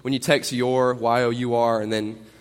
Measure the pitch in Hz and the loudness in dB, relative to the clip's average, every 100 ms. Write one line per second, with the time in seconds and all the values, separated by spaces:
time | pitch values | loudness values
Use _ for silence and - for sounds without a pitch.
0 | 131 131 160 139 - 123 123 127 127 123 | -4 -2 2 0 0 -2 0 2 2 2
1 | 113 120 120 117 123 117 117 113 107 110 | 0 2 2 0 -2 0 2 0 0 -2
2 | 107 110 - - | -4 -10 -18 -20